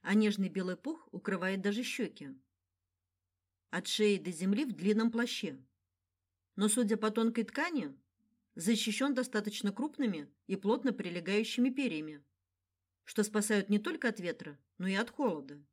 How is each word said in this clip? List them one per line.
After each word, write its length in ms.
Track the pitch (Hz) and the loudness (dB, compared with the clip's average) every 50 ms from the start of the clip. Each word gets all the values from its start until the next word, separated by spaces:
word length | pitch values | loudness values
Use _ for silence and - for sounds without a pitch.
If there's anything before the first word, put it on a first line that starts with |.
А 140 | _ 160 196 | _ 4 4
нежный 340 | 214 214 214 202 190 196 180 | 4 4 4 2 0 -2 -2
белый 300 | 151 185 185 185 180 175 | -2 -4 -4 -4 -6 -6
пух 280 | _ 277 320 - - _ - | _ -8 -8 -8 -12 _ -14
укрывает 480 | - - - 190 180 175 185 190 196 | -8 -4 -4 -2 -2 -2 -2 -2 0
даже 220 | 190 202 208 226 254 | 0 0 0 0 -2
щеки. 480 | - - - 233 165 - - 143 139 135 - _ _ _ _ _ _ _ _ _ _ _ _ _ _ _ _ _ _ _ _ _ _ _ _ _ _ | -4 -4 -4 -4 -6 -6 -12 -14 -14 -14 -16 _ _ _ _ _ _ _ _ _ _ _ _ _ _ _ _ _ _ _ _ _ _ _ _ _ _
От 200 | - 175 180 - | -6 -6 -4 -2
шеи 280 | - - 214 208 202 | 0 4 4 4 4
до 140 | 185 151 180 | 2 0 -6
земли 340 | 180 156 180 190 202 214 311 | -6 -2 0 2 2 2 2
в 80 | 269 196 | -2 -4
длинном 380 | 147 170 202 214 214 226 233 | -2 2 2 4 4 4 2
плаще. 520 | 233 226 240 233 - - - 165 135 127 - _ _ _ _ _ _ _ _ _ _ _ _ _ _ _ _ _ _ | 2 0 -2 -2 -2 -6 -6 -8 -8 -10 -16 _ _ _ _ _ _ _ _ _ _ _ _ _ _ _ _ _ _
Но, 140 | - 202 214 | 0 2 2
судя 260 | - 254 240 202 220 | 4 4 4 2 2
по 140 | 214 214 220 | 2 2 0
тонкой 340 | 214 233 226 226 233 233 220 | 2 4 2 2 2 2 -2
ткани, 500 | - - 277 311 359 339 285 175 143 135 - _ _ _ _ _ _ _ _ _ _ _ | -2 -2 -2 -2 0 0 -2 -4 -4 -8 -12 _ _ _ _ _ _ _ _ _ _ _
защищен 580 | 165 160 196 233 202 - 220 208 - 262 285 277 | -2 2 2 2 4 2 -2 0 0 0 0 2
достаточно 580 | 247 254 254 - 214 208 214 208 - - 202 | 0 -2 0 -2 -2 -2 -2 -6 -2 -2 -2
крупными 640 | 196 - 247 302 - - 277 226 185 156 143 - _ _ _ | -2 -2 -4 -6 -2 -2 -2 0 0 -2 -8 -12 _ _ _
и 100 | - 190 | -6 -6
плотно 380 | 190 - 196 233 277 269 269 226 | -2 2 2 2 2 2 -2 -2
прилегающими 760 | - 180 180 170 180 170 175 196 208 226 220 - - 247 269 | -2 -6 -6 -6 -6 -2 0 0 0 0 0 2 2 2 2
перьями, 560 | 247 269 277 240 175 156 156 156 151 147 143 _ _ _ _ _ _ _ _ _ _ _ _ _ _ _ _ | 2 0 -2 -2 -2 -2 -6 -8 -10 -14 -18 _ _ _ _ _ _ _ _ _ _ _ _ _ _ _ _
что 180 | - - - 208 | -6 0 0 0
спасают 460 | 214 - 214 208 208 220 202 196 202 | 2 2 0 2 4 2 2 4 4
не 100 | 208 208 | 2 2
только 300 | 208 339 349 - - 240 | 2 0 -4 0 -2 -2
от 100 | 220 - | -2 -2
ветра, 400 | 180 175 160 - - 151 147 - _ _ _ _ | -4 -4 -6 -6 -8 -14 -14 -16 _ _ _ _
но 80 | 180 | -2
и 80 | 190 190 | 0 0
от 160 | 196 233 240 | 0 0 -2
холода. 520 | - - 294 233 170 151 139 139 147 147 - _ | -2 0 0 0 0 -2 -6 -12 -16 -18 -20 _